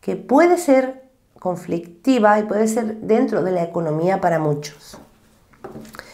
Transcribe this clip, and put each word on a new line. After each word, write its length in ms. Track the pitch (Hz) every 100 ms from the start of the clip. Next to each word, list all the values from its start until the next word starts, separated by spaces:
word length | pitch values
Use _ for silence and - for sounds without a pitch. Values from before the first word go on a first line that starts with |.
que 160 | - -
puede 420 | - 269 349 349
ser 460 | 294 262 254 - - _ _ _
conflictiva 1000 | 180 170 - 170 - - 269 254 208 214
y 40 |
puede 260 | 214 202 220
ser 280 | 240 220 -
dentro 460 | 185 226 240 214
de 100 | 180
la 100 | 180
economía 580 | 170 175 165 156 180 190
para 180 | 180 160
muchos. 600 | 151 147 - - - - - _ _ _ _ _ - - - - -